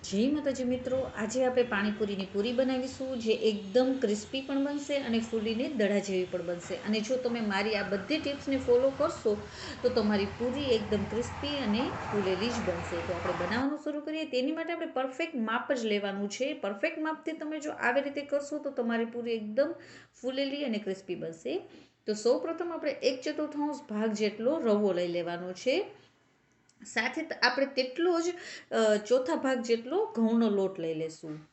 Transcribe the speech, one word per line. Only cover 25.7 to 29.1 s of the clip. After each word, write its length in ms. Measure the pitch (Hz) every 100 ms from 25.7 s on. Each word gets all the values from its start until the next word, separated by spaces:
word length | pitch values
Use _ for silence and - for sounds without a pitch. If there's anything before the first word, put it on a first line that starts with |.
| 320 - - - _ _ _ _ _ _ _ -
સાથે 360 | 226 233 320
ત-, 100 | 320
આપણે 340 | - 247 247 269
તેટલો 540 | 254 254 - 349 339
જ, 140 | 330 349 - - -
અ, 240 | 226 220 208
ચોથા 380 | 208